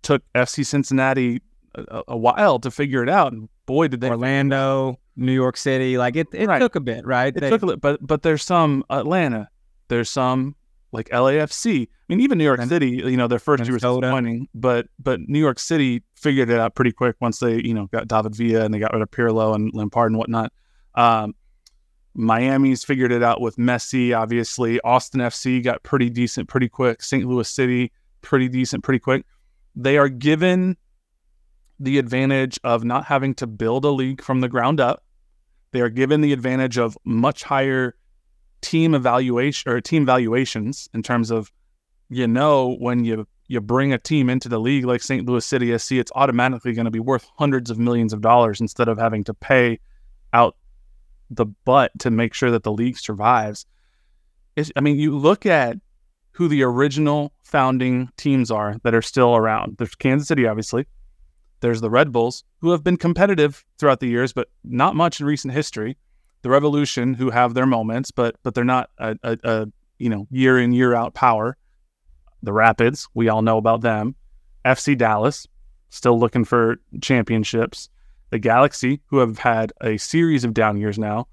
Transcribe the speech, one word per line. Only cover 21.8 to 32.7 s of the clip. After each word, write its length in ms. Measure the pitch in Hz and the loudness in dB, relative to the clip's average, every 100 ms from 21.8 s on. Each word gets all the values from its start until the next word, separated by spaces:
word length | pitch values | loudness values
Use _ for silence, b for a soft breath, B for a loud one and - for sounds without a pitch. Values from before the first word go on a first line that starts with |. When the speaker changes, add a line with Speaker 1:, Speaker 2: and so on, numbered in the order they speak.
| _ _ _ | _ _ _
Speaker 1:
Miami's 680 | - 113 113 127 135 135 127 | -4 0 2 2 2 2 0
figured 300 | - 139 127 | -2 -2 0
it 100 | 120 | 2
out 180 | 120 117 | 2 0
with 160 | 117 - | -4 -2
Messi, 600 | 120 123 - 131 123 117 | -2 -2 -2 -2 0 0
obviously. 640 | 110 120 113 - 120 120 | -2 -2 -4 -4 -2 -2
Austin 400 | 117 123 - 135 | 0 0 0 -4
F 140 | 120 | -4
C 260 | - 131 127 | -4 -2 0
got 220 | 123 117 | 0 -4
pretty 260 | - 139 123 | -2 0 0
decent 380 | 120 123 - - | 0 -4 -4 -4
pretty 200 | 135 123 | -2 -2
quick. 320 | - 127 113 | 0 -2 -2
Saint 260 | - 135 123 | -4 -2 0
Louis 220 | 123 110 | -2 -2
City, 440 | - 127 123 123 _ _ _ | -2 0 0 -2 _ _ _
pretty 260 | - 139 127 | -2 0 0
decent 340 | 127 123 - | -2 -4 -4
pretty 160 | - 131 | -2 -2
quick. 260 | - 131 - _ _ _ _ - | 0 -2 -4 _ _ _ _ -6
They 220 | 131 143 | 0 2
are 100 | 143 | 2
given 680 | 127 143 156 180 180 185 180 _ _ _ _ _ _ _ _ _ _ | 0 0 2 2 2 0 -4 _ _ _ _ _ _ _ _ _ _
the 200 | 131 139 | -2 0
advantage 600 | 123 127 135 135 131 - | 0 0 0 0 -2 -4
of 180 | 127 | -2